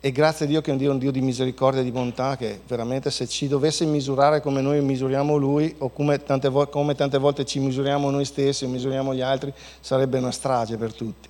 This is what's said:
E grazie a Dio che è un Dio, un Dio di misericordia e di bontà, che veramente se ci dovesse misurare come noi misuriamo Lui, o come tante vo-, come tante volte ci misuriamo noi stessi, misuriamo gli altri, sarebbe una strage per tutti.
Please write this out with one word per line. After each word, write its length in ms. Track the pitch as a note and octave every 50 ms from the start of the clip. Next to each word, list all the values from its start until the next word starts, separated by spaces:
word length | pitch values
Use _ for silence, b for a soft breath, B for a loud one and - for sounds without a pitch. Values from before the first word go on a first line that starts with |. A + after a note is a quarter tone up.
E 120 | - C#3 B2+
grazie 320 | C3+ D3+ D#3 D#3+ - D#3+
a 40 | C#3+
Dio 120 | D3+ D#3+
che 100 | D3+ -
è 20 | C#3
un 60 | C3+
Dio, 120 | C3+ C#3+ C#3
un 60 | C3+
Dio 120 | B2 C#3
di 100 | C3+ C3
misericordia 600 | C3 C3 B2 A#2+ C3 B2+ B2 - C3+ C3 C3+ C3+
e 40 | B2+
di 60 | B2
bontà, 460 | A#2 B2+ B2 B2 A#2+ - B2+ C3+ C#3
che 240 | C3 B2+ G#2+ G#2 G2 -
veramente 440 | - B2 A#2 A#2 A#2+ B2+ C3+ B2+ D3
se 160 | C3 - C3
ci 220 | A#2+ - - D3 C#3
dovesse 360 | C#3 C#3 C3 D#3+ D#3 - F3
misurare 540 | D#3 D3+ D3 C3+ C3+ C#3 C3 C#3 D3 D3+ D3+
come 200 | C#3+ C#3+ C#3 C3+
noi 200 | C3+ C#3 D3 D3 C#3+
misuriamo 540 | C3+ C3+ B2+ C3 C3 C3+ C3+ C#3+ D3 D3+
Lui, 380 | D3 C#3 C3+ C#3+ D3 D3+ D#3+ D#3 -
o 100 | C#3 B2
come 340 | - - D3 D3 C#3+ C#3 -
tante 260 | - C#3 C3+ C3 C#3
vo-, 200 | B2+ C#3 C#3+ C#3
come 260 | - D3 D3 D3 C#3+
tante 240 | C3 C#3+ C#3 C3+ C#3
volte 260 | C3+ C#3+ C#3 C3+ C#3
ci 140 | - - C3+
misuriamo 520 | C3+ C3+ B2+ C3 C#3 C#3 C#3+ C#3+ C#3+ C#3
noi 140 | C#3 C#3+ C#3+
stessi, 420 | C3+ - - C#3 C#3 C#3 - C#3
misuriamo 480 | B2+ B2+ B2+ B2 C#3 C3 C3+ C3+ C3+ C3+
gli 80 | C3 B2+
altri, 300 | C3 C3+ C3 C#3 C#3 C#3 B B B B B
sarebbe 380 | B - C3+ C3 C3+ C3+ B2 C3+
una 120 | B2+ B2
strage 460 | - - - C3+ C3 B2 A#2 G#2+ A2+
per 160 | G#2+ A2+ A2+ G#2+
tutti. 360 | - A#2+ A2 G2 - - -